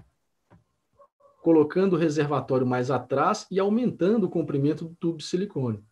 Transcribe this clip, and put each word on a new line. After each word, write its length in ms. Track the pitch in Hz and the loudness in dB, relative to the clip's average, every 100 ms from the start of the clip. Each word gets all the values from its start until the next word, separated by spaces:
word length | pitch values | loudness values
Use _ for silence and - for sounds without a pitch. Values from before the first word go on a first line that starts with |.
| - _ _ _ _ - _ _ _ _ - _ - _ | -20 _ _ _ _ -20 _ _ _ _ -20 _ -20 _
colocando 520 | 165 160 151 180 196 | 4 4 4 2 0
o 40 | 165 | 2
reservatório 680 | 165 151 143 139 123 131 127 | 0 0 0 -2 0 0 0
mais 240 | 127 127 | 0 0
atrás 560 | 123 - 135 165 - - | -2 0 0 0 0 -4
e 100 | 185 | -2
aumentando 640 | 196 220 240 - 175 226 185 | 0 0 0 0 0 2 0
o 40 | |
comprimento 560 | 175 143 143 143 156 165 | -2 -2 0 0 -2 -8
do 100 | 170 | -6
tubo 220 | 170 160 | -6 -4
de 60 | |
silicone. 580 | - 180 202 147 127 104 - | -6 -4 -4 -4 -4 -4 -10